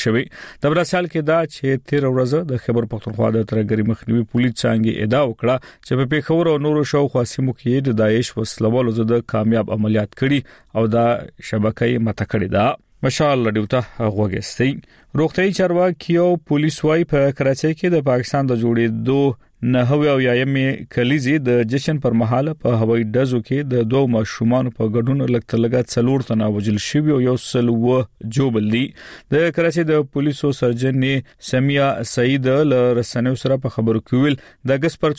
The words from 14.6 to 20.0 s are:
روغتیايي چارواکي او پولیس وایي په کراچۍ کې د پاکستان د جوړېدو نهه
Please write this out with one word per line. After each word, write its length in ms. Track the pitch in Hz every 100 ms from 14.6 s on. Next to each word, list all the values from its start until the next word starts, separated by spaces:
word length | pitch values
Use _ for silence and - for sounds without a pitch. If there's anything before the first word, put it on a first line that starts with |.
| 127 143 - _ _ 139
روغتیايي 380 | 156 - 190 180
چارواکي 580 | 185 175 185 170 - 170
او 80 | 180 175 -
پولیس 340 | 170 156 - 151
وایي 260 | 160 170
په 240 | 143 139 135
کراچۍ 340 | 135 135 156 156
کې 100 | 180 170
د 140 | 139
پاکستان 420 | 123 123 143 135
د 80 | 120 117
جوړېدو 560 | 117 117 113 117 139 139 - _ - 123
نهه 400 | 127 123 147